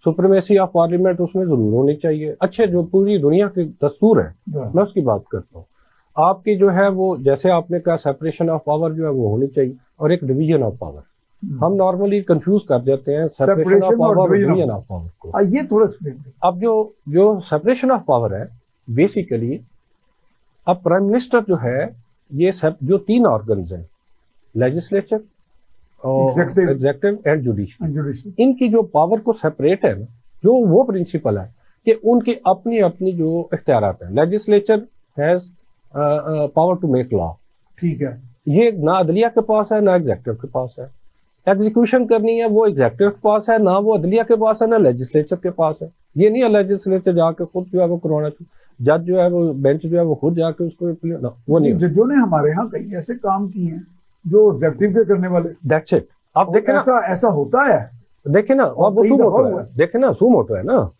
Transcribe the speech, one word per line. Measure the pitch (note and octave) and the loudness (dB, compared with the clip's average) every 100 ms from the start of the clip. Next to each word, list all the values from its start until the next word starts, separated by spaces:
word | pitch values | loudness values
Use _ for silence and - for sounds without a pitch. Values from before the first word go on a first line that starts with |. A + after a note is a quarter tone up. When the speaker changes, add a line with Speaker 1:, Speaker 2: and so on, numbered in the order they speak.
| - | -2
Speaker 1:
supremacy | D#3+ F#3 G3 F#3 G3+ | 0 2 2 4 2
of | F#3 F3 | 2 2
parliament | E3 F3 F#3 F3 | 0 2 0 0
उसमें | F3 F#3 | -2 -2
जरूर | F#3 C3+ G#2+ | -2 0 2
होनी | A2+ C#3 | 2 0
चाहिए। | D3 E3 D#3 D3+ - | 0 -2 -4 -6 -6
अच्छे | F#3 F#3 G#3+ | -6 0 0
जो | F3 | 0
पूरी | E3+ F#3+ G3+ G3+ | 0 0 2 2
दुनिया | C#3+ E3+ G3+ | 2 2 0
के | F#3+ | -2
दस्तूर | E3 - - - G#3+ E3+ | -6 -2 -4 2 4 4
है, | D#2+ | 0
Speaker 2:
हाँ। | - - D3 A#2 | -8 -12 -10 -4
Speaker 1:
मैं | D#3 | -2
उसकी | G3+ G3+ | 0 0
बात | C3+ G2+ - | -2 -2 -4
करता | G2 - F2 | -12 -10 -20
हूँ। | - _ _ _ _ - | -20 _ _ _ _ 0
आपकी | E3 F#3+ G#3+ G3+ | 0 0 -2 2
जो | G3 | 2
है | F3+ G3 | 2 0
वो, | F#3+ F#3+ E3 | 0 -2 0
जैसे | C3+ C#3 F#3 | 0 0 2
आपने | F3 F3 F3 | 0 -2 -4
कहा, | F3 D#3+ | -2 -2
separation | - C#3 D#3+ - E3 | -4 -4 -8 -4 -2
of | D#3+ D3 | -2 -2
power | D3+ E3 | -2 -2
जो | D#3+ | -4
है | D#3+ | -4
वो | C3+ A2 | -2 -2
होनी | G#2+ C3+ | -2 -2
चाहिए | C3+ C3 C3 _ _ | -2 -2 -4 _ _
और | D3+ | -2
एक | F3 | -2
division | C3+ C3 D#3 D#3+ | -2 -2 0 0
of | A#2 | -2
power। | F#2 D#2+ D2 - _ _ _ | -6 -14 -14 -20 _ _ _
Speaker 2:
हम्म। | G3 C#3 | -12 -4
Speaker 1:
हम | D#3+ | -2
normally | G3 F#3 F3+ G3 G3+ F#3+ | 0 0 0 0 -2 0
confuse | E3 F3 G3+ - | 0 2 0 0
कर | B2+ | -2
देते | B2+ C3+ C3+ | 0 -2 -2
हैं | D3 D#3+ | -4 -4
separation | - C3+ F#3 | -2 0 2
of | |
Speaker 2:
Separation | D#3+ G3 F#3+ A#3 | 2 2 4 2
और | A3+ | 2
Speaker 1:
power | F#3+ | 2
और | F#3 | 2
Speaker 2:
division | G3 G3+ F#3 | 2 2 0
of | |
Speaker 1:
division | D3 G2+ | 0 -4
of | - F#2 | -10 -12
power | E2 _ | -12 _
को। | E2 | -8
Speaker 2:
हाँ, | F3+ | -2
ये | G3 B3+ | 0 0
थोड़ा | G3 G#3+ G#3+ | 0 2 0
explain | G#3 D3+ | -2 -14
करें। | B2+ - _ | -14 -20 _
Speaker 1:
अब | F3+ F3+ | -4 -2
जो, | A3+ A3 G#3+ _ - | -2 0 -2 _ -4
जो | D#3 G#3 G3+ - | 2 2 2 -4
separation | D3+ F3 B3+ B3+ | -2 0 0 0
of | B3+ - | 0 2
power | B2+ A2+ | 0 0
है, | G2 A#2+ - _ _ - | -6 -10 -18 _ _ -8
basically, | A#2 F#3+ G#3+ F3 A#2 A#2 B2+ - _ _ _ _ _ _ _ _ _ - | 0 0 0 -4 -4 -4 -8 -12 _ _ _ _ _ _ _ _ _ -4
अब | F#3 | -2
प्राइम | F3+ F3+ | 0 0
minister | G3 A#3 B3 A#3+ | 0 -2 0 -2
जो | A3 E3+ | 0 -4
है, | A#2+ B2+ D#3 - _ _ _ | -2 -4 -6 -10 _ _ _
ये | C#3 F3+ | -2 -2
सब, | F#3 D#3 D#3 | 0 -4 -4
जो | C3 F#3+ | -2 -2
तीन | G3 A#3 A3 | 0 2 2
organs | A2 G#2+ G2+ E2+ | 0 -2 -4 -4
हैं, | F2+ E2 _ _ _ _ _ _ A2 | -12 -16 _ _ _ _ _ _ -2
legislature | B2+ D#3 E3+ G3 G3 G#3+ G#3+ _ _ _ _ - _ _ | -2 -2 -4 -4 -2 -6 -6 _ _ _ _ -20 _ _
और | C3 C3+ C3+ | -4 0 0
Speaker 2:
Executive। | C3 F3 F3+ F3 | 0 0 0 0
Speaker 1:
executive | C3+ C3+ C#3 G3+ G#3 | 0 -2 -2 -4 -2
and | - D3+ | -2 0
judiciary। | B2 G2+ G2+ _ | -2 -4 -6 _
Speaker 2:
And | E3 | -8
judiciary। | D3 C#3+ A#2+ G3+ F#3+ | -6 -6 -8 -12 0
Speaker 1:
इनकी | B3+ B3+ B3 | 0 2 0
जो | A3+ | 0
power | A3 D3 E3 A3 | 0 0 0 0
को | A3 | -2
सेपरेट | G#3+ D#3 - C#3 G3 | -4 -4 -2 -2 0
है | - G2 | 0 -2
ना, | A2+ - - - | -10 -18 -20 -2
जो | F#3 B3+ A3 | 2 2 4
वो | F3 | 4
principle | B3+ F#3+ E3+ D#3+ B2 G2+ | 2 -2 -4 -4 -4 -4
है | F#2+ _ _ _ | -6 _ _ _
कि | - | 0
उनकी | A3 A3 A#3+ A3+ | 2 2 2 0
अपनी | - F3+ F#3 A3+ A#3 | -2 0 0 -2 0
अपनी | F#3 F3+ F#3 | 0 0 -4
जो | F3 D#3+ E3+ E3 | -2 -2 -4 -6
इख्तियारात | E3 - B2 G#2 F2+ | -6 0 0 0 -4
हैं। | E2+ | -6
Legislature | G#2 E3 G#3 G#3+ G#3 G3+ G#3+ A3 _ _ - | 0 0 -2 0 0 2 -2 -2 _ _ -4
has, | D3 F3+ F3+ _ _ _ _ C3+ | 0 -2 -4 _ _ _ _ -4
uh, | D3 D3+ D3 | -2 -2 -4
uh, | D#3 D3 D#3 | -4 -2 0
power | E3+ F3+ | 0 0
to | F3+ | -2
make | B2+ B2 G#2 | -2 -2 -4
law। | E2 E2 _ _ _ _ | -4 -10 _ _ _ _
Speaker 2:
ठीक | F3 C3 | -6 -4
है। | C#3 A#2+ - _ - | -8 -10 -20 _ -2
Speaker 1:
ये | D3 A#3 | 2 2
ना | - D3+ | 0 -2
अदलिया | F#3+ E3 F3+ A#3 | 0 0 0 0
के | A3+ | 0
पास | G#3+ G#3+ G#3 | 0 -2 0
है, | G#3+ | 0
ना | G#3 | 2
एग्जीक्यूटिव | F3+ D3 G2 - | 2 0 -4 -6
के | A2+ C3+ | -10 -8
पास | B2+ B2+ - | -8 -8 -12
है। | B2+ - - _ _ _ - | -18 -20 -20 _ _ _ -2
एग्जीक्यूशन | G3 G#3+ A3 A#3+ B3+ A#3+ | 0 2 2 2 2 2
करनी | A3+ A3 A3+ | 0 0 -2
है, | A#3 | 0
वो | G#3 A3 | 2 2
executive | C#3+ A#2+ A#2+ G3+ | 2 -2 2 -2
के | G3+ | 0
पास | G#3+ G#3+ G#3+ | 0 0 0
है, | A3+ | 2
ना | G3 F#3+ | 2 2
वो | G#3 | 0
अदलिया | G#3+ E3 G#3+ | 0 0 -2
के | A3+ A3+ | 2 2
पास | A3 A3 | 2 0
है, | A3+ | 0
ना | A3+ | 4
legislature | D#3 B2 B2+ D3+ D3+ F3+ | 2 0 -2 -2 -2 -4
के | F3+ | -6
पास | F3 D#3+ D#3 | -2 -2 -2
है। | E3 _ _ C#3+ | -14 _ _ 0
ये | G#3 | 2
नहीं | A3+ | 2
है | A#3+ | 2
legislature | G#3 F#3+ G3+ G3 F#3+ F#3 | 2 2 -2 -2 -2 0
जाके | F3 E3 E3 | 2 0 -2
खुद | E3+ F#3 F3+ | -8 -8 -4
जो | F#3 | 0
है | F3 | 0
वो | E3+ | -2
करवाना | E3+ D3+ D3+ | -2 -2 -4
चाहिए, | D3 E3+ _ _ _ | -8 -20 _ _ _
judge | B2 D#3+ | 0 0
जो | E3+ F#3 | 0 0
है | F3+ | 2
वो, | F3 E3+ | 2 -2
bench | C#3 C#3 D3+ D#3+ | 0 0 0 -2
जो | F3 | 0
है | |
वो | E3+ | 0
खुद | D3 D3 | 0 -2
जाके | E3+ E3 D#3 | -2 -4 -4
उसको | E3+ - F3 | -8 -6 -8
implement-, | E3 E3 E3 | -6 -8 -6
ना, | B2 - - | -8 -10 -2
वो | D#3+ | 0
नहीं। | D3 | 2
Speaker 2:
जजों | F#3 E3+ D3+ A#3+ | 0 0 2 2
ने | |
हमारे | C#4+ A3+ D#3+ C#3+ | 2 2 0 0
यहाँ | E3 A3+ | -2 -6
कई | - - F#3 | -8 -10 -10
ऐसे | E3 | -10
काम | B3 G3+ F#3+ G3+ | -8 -4 -4 -4
किए | F#3+ F3 | -6 -8
हैं | D#3+ - _ _ _ F3 | -8 -16 _ _ _ 0
जो | G3 G#3+ | 4 4
एग्जीक्यूटिव | C#3+ D#3+ B2+ G3+ G3 | 4 -2 0 0 2
के | |
करने | A3 G3 F3+ | 2 0 0
वाले। | F3+ E3+ - C#3 | -2 -2 -8 -2
Speaker 1:
That's | D#3 - | -2 2
it। | E3 - _ _ - | -2 -2 _ _ -2
आप | G3 | 2
Speaker 2:
और | |
Speaker 1:
देखें | G3 G#3+ | 0 2
ना, | C#4+ | 0
Speaker 2:
ऐसा, | C4 B3 F#3+ | 2 0 0
ऐसा | F3+ A#3 | -2 0
होता | D#3+ - B3 C#4 | 0 0 0 2
है। | E3 A2 - _ _ D3 | 2 0 -16 _ _ 0
Speaker 1:
देखें | E3 G#3 | 0 2
ना, | C4+ | 0
Speaker 2:
और | G3+ B2 F#3 | 0 2 0
Speaker 1:
अब | G3+ | 4
वो | |
Speaker 2:
कई | G#3 | 4
Speaker 1:
suo | C4+ | 4
Speaker 2:
दफा | A3+ | 4
Speaker 1:
motu | G3+ - | 4 2
Speaker 2:
हुआ | F#3 | 2
Speaker 1:
है, | - | -6
Speaker 2:
है। | B2 | -2
Speaker 1:
देखें | F3 A#3 | 0 2
ना, | C4 | 0
suo | A#2+ A#3 | 2 4
motu | G#3+ G#2+ | 4 2
है | G2+ | -4
ना। | B2 B3 F#2+ | 0 0 0